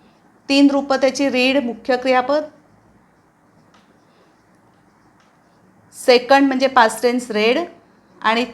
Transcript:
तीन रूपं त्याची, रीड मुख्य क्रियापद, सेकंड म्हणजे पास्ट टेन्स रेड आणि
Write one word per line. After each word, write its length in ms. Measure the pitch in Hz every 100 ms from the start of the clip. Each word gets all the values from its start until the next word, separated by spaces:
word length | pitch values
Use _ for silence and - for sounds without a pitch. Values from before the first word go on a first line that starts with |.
| _ _ _ _ -
तीन 220 | 277 285
रूपं 260 | 277 277 269
त्याची, 320 | 269 262 277
रीड 340 | 247 254 269
मुख्य 320 | 240 214 - 247
क्रियापद, 480 | 262 254 254 294 302 - _ _ _ _ _ _ _ _ _ _ _ _ _ _ _ _ _ _ _ _ _ _ _ _ _ _ _ _ _ _ _ _ _ -
सेकंड 500 | - 240 240 269 277
म्हणजे 200 | 262 262
पास्ट 360 | 262 226 220
टेन्स 280 | 240 247 240
रेड 280 | 214 220 277 339 - _ _ _ -
आणि 220 | 214 226 240